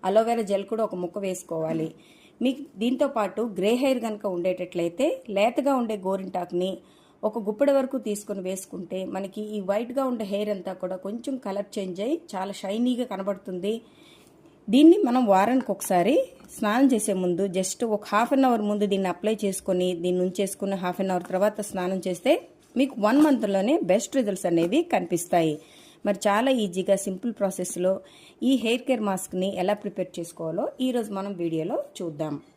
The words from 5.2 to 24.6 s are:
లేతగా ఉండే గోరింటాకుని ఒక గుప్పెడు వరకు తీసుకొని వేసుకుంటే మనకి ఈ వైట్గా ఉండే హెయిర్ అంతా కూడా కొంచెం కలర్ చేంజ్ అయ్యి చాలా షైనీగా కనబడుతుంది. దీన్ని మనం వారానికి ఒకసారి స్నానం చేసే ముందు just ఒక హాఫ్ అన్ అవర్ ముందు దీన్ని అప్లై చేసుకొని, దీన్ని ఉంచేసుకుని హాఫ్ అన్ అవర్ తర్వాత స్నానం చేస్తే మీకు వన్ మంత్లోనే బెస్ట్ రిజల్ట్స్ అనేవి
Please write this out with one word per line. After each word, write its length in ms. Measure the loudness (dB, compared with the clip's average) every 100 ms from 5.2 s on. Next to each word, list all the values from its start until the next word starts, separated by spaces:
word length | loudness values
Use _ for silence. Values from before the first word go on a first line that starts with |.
| -4 0
లేతగా 340 | 2 2 0 0
ఉండే 160 | 0 -4 -2
గోరింటాకుని 640 | -4 -4 -6 -4 -2 -2 -4 -14 _ _ _ -4
ఒక 120 | -4 -6
గుప్పెడు 260 | 0 2 4
వరకు 200 | 2 -4 -4
తీసుకొని 340 | -6 -6 -8 -6
వేసుకుంటే 520 | -6 -8 -12 -8 -8 -6 -6
మనకి 260 | -8 -10 -8 -6
ఈ 40 | -2
వైట్గా 340 | -2 -2 -4 -2
ఉండే 160 | -4 -4
హెయిర్ 200 | -4 -2 -4
అంతా 180 | -6 -8
కూడా 160 | -8 -8 -8
కొంచెం 300 | -8 -6 -8 -6
కలర్ 240 | -6 -6 -6
చేంజ్ 240 | -6 -4 -4
అయ్యి 120 | -4 -6
చాలా 200 | -8 -8 -8
షైనీగా 460 | -6 0 0 0 -4
కనబడుతుంది. 600 | -6 -6 -6 -6 -6 -4 -4 -8 -20 -20 -20 -20 -20 -20 _ 2
దీన్ని 260 | 8 10 10 6
మనం 180 | 4 6
వారానికి 400 | 6 6 2 0 -4
ఒకసారి 400 | 0 2 4 4 2 -6 -20 -4
స్నానం 300 | 0 4 6
చేసే 220 | 4 2 0
ముందు 220 | 2 2 0 0
just 260 | -4 -2 -2 -2
ఒక 60 | 0
హాఫ్ 220 | 0 2 4
అన్ 100 | 4
అవర్ 140 | 4 0
ముందు 180 | 0 0
దీన్ని 180 | 2 0 -2
అప్లై 200 | -2 0 -2
చేసుకొని, 440 | -2 -2 0 0 0
దీన్ని 200 | 0 2 0
ఉంచేసుకుని 500 | 0 -4 -2 -6 -4
హాఫ్ 180 | -4 -2 -2
అన్ 60 | -2
అవర్ 120 | -2
తర్వాత 240 | 0 0 0 -8
స్నానం 300 | -4 -4 -2 -4
చేస్తే 280 | -4 2 0 0 -20 _ -2
మీకు 140 | -2 2 2
వన్ 120 | 6 6
మంత్లోనే 480 | 4 2 0 2 0 4
బెస్ట్ 240 | 2 2 0
రిజల్ట్స్ 260 | 0 0 0
అనేవి 300 | 2